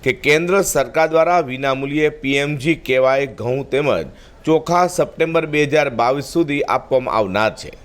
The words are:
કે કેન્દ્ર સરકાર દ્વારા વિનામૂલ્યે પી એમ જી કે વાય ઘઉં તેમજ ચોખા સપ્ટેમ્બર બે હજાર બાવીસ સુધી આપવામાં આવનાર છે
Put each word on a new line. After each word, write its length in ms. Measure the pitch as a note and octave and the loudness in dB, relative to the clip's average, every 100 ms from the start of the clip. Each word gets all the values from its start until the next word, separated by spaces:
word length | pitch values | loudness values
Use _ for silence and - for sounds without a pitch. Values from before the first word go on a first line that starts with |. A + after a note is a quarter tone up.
કે 80 | C3+ B2 B2+ | -2 -2 2
કેન્દ્ર 280 | D3+ F3 G3 | 2 2 0
સરકાર 420 | F#3 D3 B2 D#3+ D#3+ | 2 0 0 0 2
દ્વારા 340 | D#3+ D#3+ F3 C#3+ | 2 4 2 0
વિનામૂલ્યે 640 | C3 C#3 C3+ C#3 D3 D3+ D3 | -4 -2 -2 -2 0 -2 -2
પી 160 | C3+ C#3 | -2 0
એમ 100 | C#3+ D3 | 0 -2
જી 120 | C#3 D#3 - | -2 -2 0
કે 120 | C3 C3 | 2 2
વાય 260 | C3+ C#3 G#2+ | 2 -2 -6
ઘઉં 180 | A2+ C3 C#3 | -4 -4 -2
તેમજ 180 | C3+ D3 F#2+ C#2 - - - - | -2 0 -2 -4 -14 -20 -10 0
ચોખા 380 | D#3 D#3+ F3 F3+ | 0 2 2 2
સપ્ટેમ્બર 480 | F3 D3 - D#3+ E3 D#3 | 0 -4 -2 0 0 0
બે 100 | D3+ D3 | 0 2
હજાર 120 | D3+ C#3+ B2+ | 2 0 0
બાવીસ 280 | A#2+ C#3 C3+ E3+ | 0 0 -2 -2
સુધી 240 | D#3+ C#3+ - B2+ | 0 -2 0 -2
આપવામાં 420 | - C3 B2+ A2 | 0 -2 0 0
આવનાર 320 | G2+ F#2+ A2 - | 0 0 0 -2
છે 100 | D2+ - | -16 -18